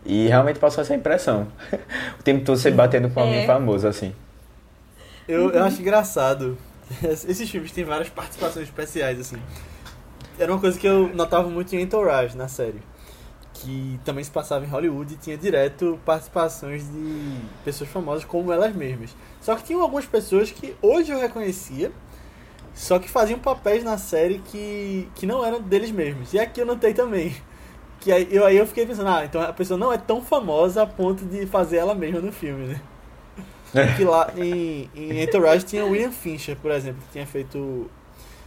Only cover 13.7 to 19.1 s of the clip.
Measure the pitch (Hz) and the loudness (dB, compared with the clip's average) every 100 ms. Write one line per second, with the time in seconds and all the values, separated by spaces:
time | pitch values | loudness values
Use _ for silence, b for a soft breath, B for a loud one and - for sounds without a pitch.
13.7 | 135 135 131 156 139 143 160 147 143 143 | -8 -8 -8 -8 -8 -6 -6 -4 -4 -4
14.7 | 139 170 143 147 151 160 151 190 151 139 | -2 -2 -2 -8 -12 -12 -6 0 2 2
15.7 | 143 175 160 - 160 - 175 165 - 143 | 0 -2 0 0 -2 -2 -2 -2 -2 -8
16.7 | 147 147 151 156 151 147 131 110 - 143 | -8 -8 -10 -8 -8 -8 -8 -10 -10 -10
17.7 | 139 143 190 156 156 - 170 180 170 214 | -8 -8 -6 -4 -6 -4 -4 0 2 0
18.7 | 190 135 127 113 | 0 -6 -8 -12